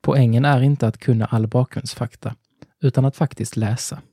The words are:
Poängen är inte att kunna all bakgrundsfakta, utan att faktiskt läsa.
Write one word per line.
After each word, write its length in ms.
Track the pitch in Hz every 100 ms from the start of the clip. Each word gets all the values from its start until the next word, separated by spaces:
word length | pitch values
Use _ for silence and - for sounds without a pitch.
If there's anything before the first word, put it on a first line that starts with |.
Poängen 440 | - 135 120 117
är 160 | 143 135
inte 260 | 135 143 113
att 120 | -
kunna 260 | - 113
all 220 | 107 113 110
bakgrundsfakta, 880 | 123 127 - 120 - 120 - - 110 _ _ - _
utan 240 | 139 127
att 120 | 135 -
faktiskt 400 | 151 - 110 -
läsa. 460 | 110 123 - - -